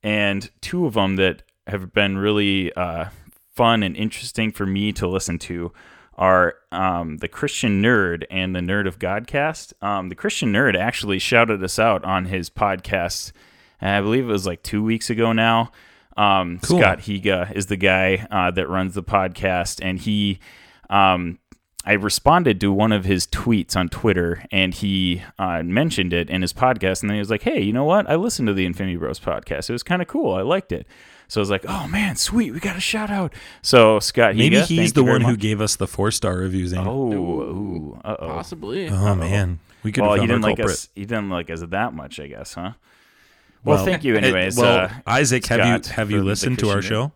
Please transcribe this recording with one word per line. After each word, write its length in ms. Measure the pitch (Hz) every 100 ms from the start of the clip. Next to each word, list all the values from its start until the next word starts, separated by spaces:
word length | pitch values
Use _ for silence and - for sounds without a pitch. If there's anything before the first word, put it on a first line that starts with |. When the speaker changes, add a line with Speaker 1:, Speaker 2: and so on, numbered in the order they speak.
Speaker 1:
And 480 | 104 107 101 98 - _
two 240 | - 175 165
of 100 | 110
'em 180 | 98 95
that 260 | 95 80 - _ -
have 260 | 101 92
been 240 | - 101 98
really, 560 | 101 104 101 98 90
uh, 320 | - 90 82 80 - - _ _
fun 300 | - 117 113
and 120 | 98 -
interesting 560 | 107 - - - 110
for 140 | - 98
me 260 | 98 104
to 140 | 104 90
listen 300 | 92 - 85
to 340 | - 87 87 - - - _ -
are, 380 | 92 92 87 - _
um, 460 | 87 92 87 82 76
the 100 | -
Christian 540 | - 147 - 120 98
Nerd 440 | 110 120 95 85 78
and 260 | 95 92 90
the 40 |
Nerd 280 | 87 101 95
of 120 | 90
Godcast. 760 | 90 98 120 147 147 156 - -
Um, 280 | 98 101 92
the 60 | 90
Christian 360 | - - 131
Nerd 240 | 104 135 95
actually 440 | 107 - 104 95
shouted 440 | - 120 117 107
us 160 | 92 -
out 240 | 113 98
on 220 | 87 95 92
his 240 | 95 85
podcast, 840 | - 104 92 - 95 87 - - - _ _ _ _
and 120 | 95
I 100 | 101
believe 240 | 101 120 123
it 60 |
was, 140 | 104 92
like, 180 | 87
two 200 | - 104
weeks 260 | 110 113 -
ago 220 | 110 113
now. 400 | 113 113 113 113 - - _ _ -
Um, 420 | 104 98 90 87
Speaker 2:
Cool. 200 | - 175
Speaker 1:
Scott 200 | 104 90
Higa 500 | - 101 98 92 90 82
is 120 | 98
the 100 | 101
guy, 500 | 98 95 95 95 107
uh, 200 | 101 90
that 160 | 90 78
runs 280 | 92 92 92
the 80 |
podcast, 760 | 87 101 92 90 98 90 87 -
and 180 | 92 92
he, 400 | 98 104 104 92 - - - _ _
um, 500 | 101 95 90 87 87 _ _ _ _ -
I 80 |
responded 680 | 104 101 - - 170 165 98
to 120 | 101
one 180 | 98 110
of 140 | 107 95
his 200 | 95 -
tweets 500 | - - 110 - 95
on 100 | 87
Twitter, 560 | - - 90 85 85 -
and 220 | 98 95
he, 480 | 92 104 95 90 87 90 -
uh, 260 | 95 85
mentioned 480 | 82 98 160 - 92
it 180 | 85 82
in 120 | 92
his 100 | 90
podcast, 500 | - 127 120 95 95
and 80 | 104
then 60 | 104
he 40 |
was 100 | 101
like, 140 | 110
"Hey, 180 | - 320
you 100 | 98
know 140 | 117 147
what? 240 | 190 -
I 60 | 160
listened 320 | 220 - 117
to 60 |
the 120 | 98 92
Infinity 320 | 85 95 87
Bros 220 | 78 73
podcast. 500 | - 64 - 71 -
It 40 |
was 100 | 120
kinda 200 | - 180 190
cool. 280 | 277 285
I 80 | 95
liked 300 | 101 185 -
it." 120 | 87 - - - - _
So 100 | -
I 40 |
was 80 | 101
like, 120 | 98 -
"Oh, 200 | 190 147
man, 280 | 185 202 135
sweet! 360 | - 220 202
We 80 | 127
got 160 | 196 180
a 40 |
shout 300 | 185 220 214
out." 220 | 202 175 - - -
So, 380 | - 127 110 107
Scott 360 | - - 113 104
Speaker 2:
Maybe 200 | 127 -
Speaker 1:
Higa, 100 | 165
Speaker 2:
he's 120 | 170
Speaker 1:
thank 140 | 170 -
Speaker 2:
the 60 |
Speaker 1:
you 40 | 127
very 80 | 127
Speaker 2:
one 20 |
who 100 | 120
Speaker 1:
much. 60 | 113
Speaker 2:
gave 220 | 107 107
us 140 | 104 -
the 100 | 95
four-star 520 | - 101 - 92 90
review, 260 | 92 92 87
Zane. 200 | 90 98
Speaker 1:
Oh, 260 | 131 131
Speaker 3:
Ooh. 280 | 104 87 80
Speaker 1:
ooh, 600 | 69 85 101 - 78 -
uh-oh. 240 | - 107 80
Speaker 3:
Possibly. 600 | - - 170 127 143 180
Speaker 2:
Oh, 60 | 98
Speaker 1:
Uh-oh. 200 | 101 98
Speaker 2:
man. 440 | 82 101 92 87 _ _
We 80 | 110
could 100 | 101
Speaker 1:
Well, 120 | 104
Speaker 2:
have 80 | 104
Speaker 1:
he 60 | 117
Speaker 2:
found 20 |
Speaker 1:
didn't 140 | 120
Speaker 2:
a 40 | 107
Speaker 1:
like 100 | -
Speaker 2:
culprit. 160 | 107
Speaker 1:
us, 160 | 85 - -
he 100 | 98
didn't 240 | 117 101
like 200 | 90 82
us 100 | 82
that 320 | 85 95 113
much, 260 | 78 69 -
I 60 | 71
guess, 280 | 57 69 -
huh? 160 | 90 117 _ _ _ _ _ _ _ _
Well, 120 | - 147
Speaker 2:
Well, 80 | 135
Speaker 1:
thank 180 | 180
you 120 | 151 107
Speaker 2:
eh, 60 |
Speaker 1:
anyways, 360 | 131 95 92 120
Speaker 2:
well, 280 | 120 95 92
Speaker 1:
uh, 40 | 113 -
Speaker 2:
Isaac, 400 | 120 147 127 -
have 140 | 117
you, 240 | 104 113
Speaker 1:
Scott, 20 | - -
Speaker 2:
have 140 | 107
you 80 | 104
Speaker 1:
for 60 |
the 40 | 98
Speaker 2:
listened 300 | 101 120 123
to 100 | 107
our 60 | 101
Speaker 1:
Christian 180 | 95 110
Nerd. 160 | 135